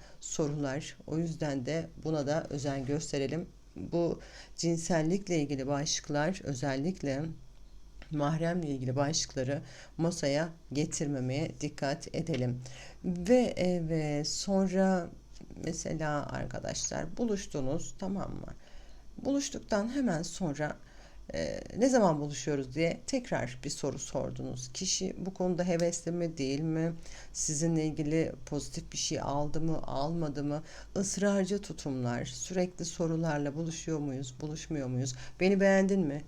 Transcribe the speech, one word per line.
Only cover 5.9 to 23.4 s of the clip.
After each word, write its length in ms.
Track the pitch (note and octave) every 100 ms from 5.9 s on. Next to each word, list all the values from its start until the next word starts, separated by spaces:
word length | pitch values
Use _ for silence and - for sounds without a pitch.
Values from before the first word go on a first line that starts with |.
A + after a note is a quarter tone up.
| - - D3 D3+ F#3+
özellikle 800 | - B2+ C#3 C3+ D3+ F#3 C#3 C3+ E3 D#3 - - - - - - -
mahremle 580 | D3+ C#3+ D#3+ E3 F3+ D#3
ilgili 280 | C3+ B2+ C3
başlıkları 680 | C#3+ D#3+ - C#3 B2+ C#3+ - - - -
masaya 520 | E3 E3+ C#3+ C#3+ E3+ E3 -
getirmemeye 880 | C3 D3+ - D3 C#3 B2+ C3+ D#3+ -
dikkat 540 | D3 - C#3 D#3 -
edelim. 480 | - E3 C3+ B2 B2 - - - -
Ve 500 | - F3 F3 B3 A#3 -
evet, 720 | F3+ F3 D#3+ D#3+ D3+ D3 D3
sonra 840 | - - F#3+ F#3+ F#3 F#3+ F#3 E3+ - - - - -
mesela 600 | - - - D#3+ D3+ D3 -
arkadaşlar 920 | B2+ B2 - - - - - E3 -
buluştunuz, 760 | A#3 G3+ - D3+ C3 D#3+ - -
tamam 320 | F#3+ G3 -
mı? 240 | - - - - - - - - -
Buluştuktan 680 | B3+ C#4 C#4 - - G#3 A3
hemen 280 | C4+ B3 D#3+
sonra, 540 | E3+ - F3 C#3 D3+ - - - - - -
e, 260 | - D#2+ G1+ - -
"Ne 100 | C4
zaman 320 | B3+ G3 D3+
buluşuyoruz?" 540 | D3 D3 - C#3+ B2+
diye 260 | B2+ E3 - -
tekrar 520 | C4+ A#3+ D#3